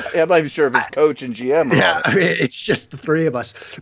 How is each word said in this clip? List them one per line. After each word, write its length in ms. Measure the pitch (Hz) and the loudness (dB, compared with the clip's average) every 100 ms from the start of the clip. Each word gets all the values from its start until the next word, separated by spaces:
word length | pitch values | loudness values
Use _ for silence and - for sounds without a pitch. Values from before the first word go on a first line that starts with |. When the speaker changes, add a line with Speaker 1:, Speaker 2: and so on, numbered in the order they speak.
| - 165 | -4 0
Speaker 1:
Yeah, 60 | |
I'm 60 | 165 | 4
not 80 | 175 | 4
even 120 | 147 | 2
sure 180 | - 139 | 2 2
if 60 | |
his 120 | 131 - | 2 -2
coach 360 | - 151 139 | 2 2 2
and 120 | 131 110 | -8 -6
G 160 | 127 | 0
M 180 | 156 143 | 2 2
are 40 | - | 2
Speaker 2:
Yeah, 200 | 180 165 | 2 2
Speaker 1:
on 40 | |
it. 80 | - | 0
Speaker 2:
I 80 | 190 | 2
mean, 200 | 175 170 | 2 0
it's 200 | - - | -2 -4
just 320 | - - - | -2 -4 -4
the 60 | 143 | -12
three 280 | - 160 160 | -2 0 0
of 100 | 123 | -4
us. 180 | 113 - - - | -8 -14 -18 -12